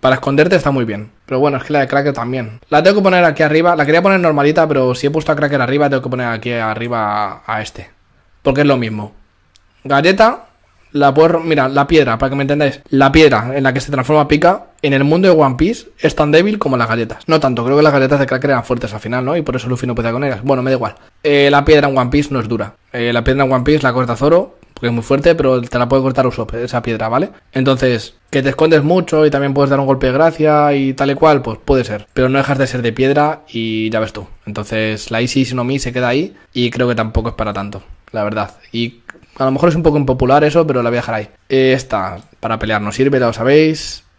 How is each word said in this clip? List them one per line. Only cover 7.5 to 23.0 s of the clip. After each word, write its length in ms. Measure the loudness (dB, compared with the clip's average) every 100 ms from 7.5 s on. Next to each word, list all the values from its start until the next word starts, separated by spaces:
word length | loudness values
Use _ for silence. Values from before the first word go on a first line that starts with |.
| -8
a 40 |
este. 300 | -8 -14 -20 _ _ _ _ _
Porque 200 | -4 0
es 40 | 0
lo 120 | 0
mismo. 340 | -2 -8 -12 -16 _ _ _ _ _ _
Galleta, 640 | -2 0 2 4 2 2 -12 _ _ _ _ 0
la 160 | 2
puedo, 280 | 4 4 2
mira, 280 | 0 0 0
la 180 | 0 2
piedra, 300 | 4 2 0
para 140 | -2
que 60 | -2
me 60 |
entendáis. 380 | -2 0 0 -4 _
La 240 | 2 4
piedra 400 | 6 6 4 -2
en 100 | -2
la 100 | -2
que 60 | -2
se 120 | -4
transforma 360 | -6 0 0 2
Pika 400 | 4 4 2 -6 _
en 100 | -2
el 120 | 0
mundo 240 | 2 2 4
de 60 |
One 220 | 4 2 2
Piece 320 | 0 -2 -10 _
es 160 | -4
tan 180 | 0 2
débil 260 | 4 2 -2
como 180 | -2 -2
las 120 | 0
galletas. 360 | -2 -4 -8 0
No 120 | 0
tanto, 260 | 2 -2
creo 120 | 0 4
que 60 |
las 100 | 4
galletas 260 | 4 2 0
de 80 | 0
Cracker 240 | -2 0
eran 140 | -2
fuertes 300 | -2 -6 -6
al 60 | -10
final, 240 | -6 -6
¿no? 120 | -2 -4
Y 60 |
por 140 | -4 -6
eso 120 | -4
Luffy 180 | -6 -4
no 80 |
podía 180 | -4 -4
con 120 | -4
ellas. 180 | -4 -4
Bueno, 200 | -2 -2
me 80 | 0
da 60 | -2
igual. 180 | -4 -10 _ _
Eh, 260 | 0 2 4
la 140 | 4
piedra 240 | 6 4 4
en 100 | 0
One 120 | 0
Piece 220 | 0 -2
no 80 | -4
es 80 | -4
dura. 280 | -6 -6 -12 _
Eh, 200 | -6